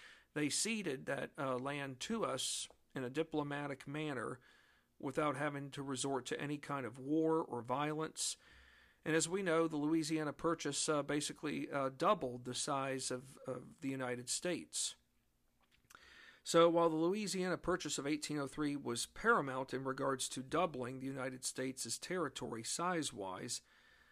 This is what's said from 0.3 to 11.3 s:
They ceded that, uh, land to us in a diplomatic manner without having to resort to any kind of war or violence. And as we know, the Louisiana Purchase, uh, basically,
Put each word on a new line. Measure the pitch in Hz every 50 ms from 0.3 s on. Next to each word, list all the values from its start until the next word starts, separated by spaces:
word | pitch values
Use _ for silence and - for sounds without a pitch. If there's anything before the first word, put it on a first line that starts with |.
| -
They | 151 147 147
ceded | 135 - - 208 226 220 202 170 135 135 156
that, | - 143 - 139 - - -
uh, | 143 135 127 123
land | 127 139 143 143 139 135 131 123
to | - - 220 226 185
us | 135 131 127 - - - - - - - _ _ _ -
in | 135 131
a | 123
diplomatic | 131 151 165 160 - 151 147 143 143 143 147 143 139 131 - -
manner | 143 151 156 151 143 123 110 131 139 - - - - - - _ _ _ _ _ _ -
without | - 143 131 - 151 147 139 131
having | 147 151 143 139 139 143
to | 135 143 139
resort | 139 135 127 127 139 139 131 127 -
to | 147 -
any | 143 143 151 143
kind | 143 - 143 139 127
of | 110 113 131
war | 127 135 151 160 160 160 160 160 165
or | - - 120
violence. | 117 117 123 139 147 151 156 151 160 - - - - - - - - - - - - - - - - - _ _ -
And | 160 156
as | 165 156 160
we | 170 196
know, | 202 180 160 165 165 165
the | 160 147
Louisiana | 143 151 160 165 160 151 160 156 156 151 143
Purchase, | - - 165 170 160 - 147 143 - - -
uh, | 156 147 143
basically, | 143 147 151 147 -